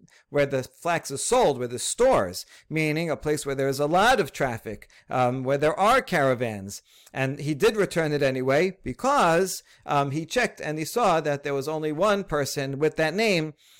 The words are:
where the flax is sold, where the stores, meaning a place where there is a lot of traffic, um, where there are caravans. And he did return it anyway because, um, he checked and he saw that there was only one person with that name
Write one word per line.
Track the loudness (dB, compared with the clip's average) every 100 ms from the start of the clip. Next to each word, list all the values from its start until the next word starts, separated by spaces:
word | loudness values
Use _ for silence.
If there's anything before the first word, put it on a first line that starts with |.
| _ _ _
where | 0 0
the | -2
flax | -6 _ -2 -2 -4
is | -6
sold, | 0 4 4 2
where | -4
the | -4
stores, | -6 2 4 4 2 -4 -14 -20 _
meaning | -2 0 0 -2
a | -2
place | -2 -2 -2
where |
there | -2 0
is | 0
a | 2
lot | 4 4 4
of | 0
traffic, | -2 -4 -4 -10 -14 -16 -20 _
um, | 0 0 0
where | 0 2
there | 2 2
are | 4 2
caravans. | 2 0 2 2 -2 -6 -10 -14 -18 -20 -12
And | -4 -4 -4
he | -6
did | 0 0 2
return | 0 0 0
it | 2
anyway | 0 0 2 2 0 -4
because, | -10 -4 0 2 4 4 0 -4 -12 -18 -2
um, | 0 0
he | -4 -4
checked | -2 -2 -4
and | -8 -6
he |
saw | -4 0 2 2
that | 0 -2
there | -2
was | -4 -4
only | -4 -4
one | 0 0 0
person | -2 -2 -2 -4 -6 -2
with | -2 0
that | -2
name | 0 0 0 -2 -8 _